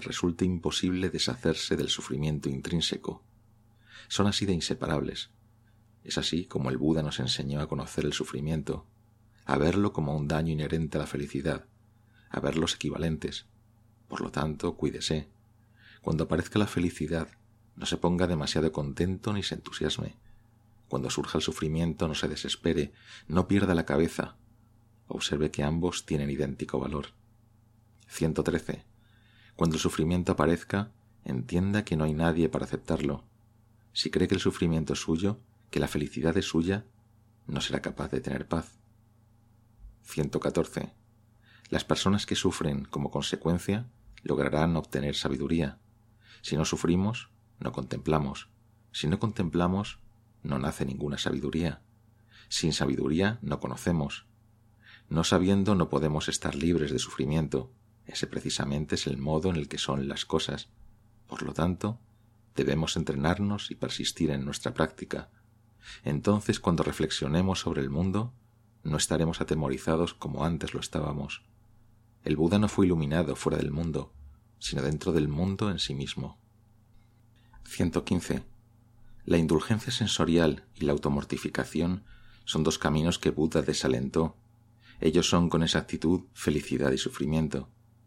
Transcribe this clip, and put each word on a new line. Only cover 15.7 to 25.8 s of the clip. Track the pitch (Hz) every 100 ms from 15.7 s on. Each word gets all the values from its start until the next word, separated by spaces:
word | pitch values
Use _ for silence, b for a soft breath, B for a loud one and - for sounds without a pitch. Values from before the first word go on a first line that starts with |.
| B B B
Cuando | - 80 82
aparezca | 80 - 107
la | 101
felicidad, | 87 87 - 76 82 80 - _ - _ -
no | -
se | 85
ponga | 85 87 90
demasiado | 80 71 78 80
contento | 76 71 65 87 92 110
ni | 101
se | - -
entusiasme. | - - 78 - 73 - b b b _ _ - -
Cuando | 65 64
surja | - - 78
el |
sufrimiento, | - - 78 80 85 73 82
no |
se | 73 76
desespere, | 73 69 - 85 78 71 B B B B
no | 85 90
pierda | 98 95
la | 85 80
cabeza. | 71 82 - - - - - - _ _ _ -
Observe | - - 73 76
que | -
ambos | 73 82